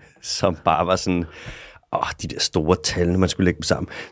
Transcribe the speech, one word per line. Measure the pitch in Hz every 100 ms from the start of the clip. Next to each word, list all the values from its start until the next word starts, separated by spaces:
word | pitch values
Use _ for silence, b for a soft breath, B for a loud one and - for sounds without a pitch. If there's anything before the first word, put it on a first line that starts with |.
| b b
som | - - 95 80
bare | - 76 87
var | 92
sådan, | - 87 80 B B B B B _
"Åh, | - - -
de | 82
der | -
store | - 90 78 90
tal, | - 90 87
når | 92
man | 90
skulle | -
lægge | 92 82
dem |
sammen." | - 73 87 B B